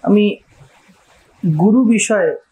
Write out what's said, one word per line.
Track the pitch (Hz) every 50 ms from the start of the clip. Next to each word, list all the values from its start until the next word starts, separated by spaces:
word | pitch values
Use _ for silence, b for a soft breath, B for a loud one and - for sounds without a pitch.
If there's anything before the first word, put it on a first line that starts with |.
| _
আমি | - 196 208 208 208 196 - _ _ _ _ - - _ _ _ _ _ _ _ _ _ _ _ _ _ _ -
গুরু | 180 156 151 170 208 214 254 262 220 233
বিষয়ে | 208 - - 220 202 175 160 143 - _ _